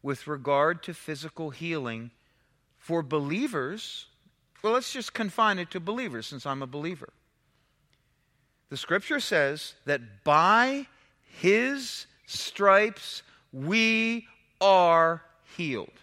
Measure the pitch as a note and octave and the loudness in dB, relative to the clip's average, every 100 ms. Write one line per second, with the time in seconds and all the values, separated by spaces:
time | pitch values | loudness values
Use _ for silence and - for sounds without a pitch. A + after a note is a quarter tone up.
0 | C#3 C3+ - D3 C3+ C#3+ D3+ E3+ - E3 | -6 -8 -8 -8 0 2 2 0 -8 -14
1 | - D3 D#3 - D#3 B2+ E3 D#3+ B2 A2+ | -12 -12 -12 -10 -10 -8 -6 -6 -6 -8
2 | A#2 _ _ _ _ _ _ _ - E3 | -12 _ _ _ _ _ _ _ -4 -4
3 | C#3+ D3+ C#3+ F3+ C#4 F#3 C3 G#3 - - | 0 -2 -2 -2 -2 -4 -6 -8 -12 -14
4 | - _ _ _ _ _ G#3+ A#3+ B3+ C4+ | -18 _ _ _ _ _ 0 0 -2 -8
5 | A3+ - G#3+ - A3 F#3+ E3+ F#3 E3 A3+ | -8 -6 -4 2 2 2 -4 -8 -6 -6
6 | A#3+ A#2+ A2 C#3 C#3+ C3+ C3 C#3+ D#3 E3+ | -6 -8 -10 -10 -8 -6 -6 -8 -8 -10
7 | - _ _ _ _ _ _ _ _ _ | -16 _ _ _ _ _ _ _ _ _
8 | _ _ _ _ _ _ _ C#3 - F#3 | _ _ _ _ _ _ _ -12 -2 -2
9 | - D4 - F3 C#3 D3+ - - - C#3+ | -2 -4 0 0 0 -2 -10 -12 -4 -4
10 | A#2 G2+ D3+ D3 F3 A3 B3+ C#4 C4+ _ | -4 -6 4 4 6 4 4 -2 -10 _
11 | _ _ _ - F3+ G#3 B3+ C#4 B3 - | _ _ _ -2 4 4 2 -4 -8 -12
12 | - _ _ - - - G3+ F#3+ G#3+ G#3+ | -16 _ _ -10 -10 2 6 6 4 -4
13 | - - - _ _ C3 C#3+ G#3+ A3 A3 | -14 -14 -16 _ _ -8 -2 2 2 2
14 | A3+ A#3 - _ _ _ G3 F#3+ F3 E3 | 0 -4 -8 _ _ _ 6 6 8 6
15 | E3 E3 - _ _ - E3 A#2 - _ | 4 0 -10 _ _ -8 -4 -4 -8 _